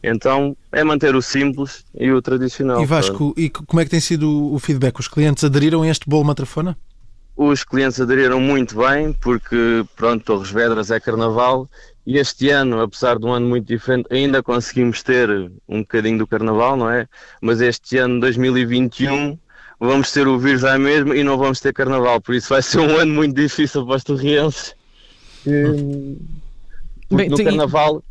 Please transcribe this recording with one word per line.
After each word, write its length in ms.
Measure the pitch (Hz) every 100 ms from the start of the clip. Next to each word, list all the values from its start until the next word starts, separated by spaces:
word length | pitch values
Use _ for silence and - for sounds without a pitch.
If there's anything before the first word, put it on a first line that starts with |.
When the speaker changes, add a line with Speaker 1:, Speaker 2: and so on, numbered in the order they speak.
Speaker 1:
Então 520 | - 113 135 135 143 143 -
é 140 | -
manter 320 | 156 147 147 131
o 60 |
simples 600 | 120 139 139 135 139 - - -
e 140 | 123
o 80 | 131
tradicional, 600 | 123 131 127 - 135 123
Speaker 2:
E 20 | 135
Vasco, 300 | 160 98 95
Speaker 1:
pronto. 240 | 147 151
Speaker 2:
e 80 | 160
co-, 160 | - 151
como 140 | 165
é 40 |
que 60 | 160
tem 100 | 165
sido 300 | - 165 151
o, 240 | 147 147
o 40 | 147
feedback? 420 | - 139 127 -
Os 80 | -
clientes 340 | - 151 139
aderiram 380 | 147 139 151 160
a 60 | 160
este 180 | 156 -
bolo 180 | 151
matrafona? 520 | 147 143 139 - 175 170 - - - - - -
Speaker 1:
Os 280 | 147 139
clientes 340 | - 131 135 127
aderiram 380 | 123 131 131 131
muito 380 | 135 139 120 107
bem, 360 | 127 143 156
porque, 680 | 147 120 117 - 120 117 113 104 -
pronto, 260 | 117 117
Torres 260 | - 104 98
Vedras 380 | 101 117 110 101
é 80 | 113
carnaval, 680 | - 113 113 110 123 131 135 - - - -
e 100 | 139
este 300 | 135 - 135
ano, 300 | 143 135 113
apesar 380 | 110 - 127 117
de 80 | 113
um 60 |
ano 160 | 123 120
muito 180 | 123 101
diferente, 400 | 117 - 127 117
ainda 320 | 127 139 131
conseguimos 600 | 123 123 - - 123 113
ter 260 | - 127 117 101 90 92 -
um 120 | 107
bocadinho 380 | 104 117 110 113
do 100 | 110
carnaval, 480 | 110 110 110 120 135
não 120 | 113
é? 200 | 120 117 - - -
Mas 200 | 110 113
este 360 | 120 117 - 131
ano, 240 | 127 123
dois 160 | 123 120
mil 200 | 127 127
e 80 |
vinte 360 | 117 123 127 -
e 40 | 139
um, 280 | 139 147 156 _ - - -
vamos 320 | 120 139 135
ter 160 | 147 135
o 100 | 127
vírus 240 | 135 131
à 140 | 135 135
mesma 380 | 139 151 143 139
e 80 |
não 120 | 139 135
vamos 220 | 135 131
ter 140 | 139
carnaval, 480 | 135 131 135 123 117
por 160 | - 123
isso 140 | -
vai 120 | 135
ser 160 | 127 -
um 200 | 156 156
ano 140 | 160
muito 220 | 151 151
difícil 500 | 135 147 - 147 147
para 120 | 123 131
os 80 |
torrienses. 680 | - 139 139 147 151 - - - _ _ - - - -
Que, 760 | - 147 147 147 143 143 139 147 156 147 - - - - - - -
porque 140 | 185
Speaker 3:
Bem, 60 | 175
Speaker 1:
no 60 | 147
Speaker 3:
tem 100 | 196
Speaker 1:
carnaval 560 | 151 143 151 151 151 -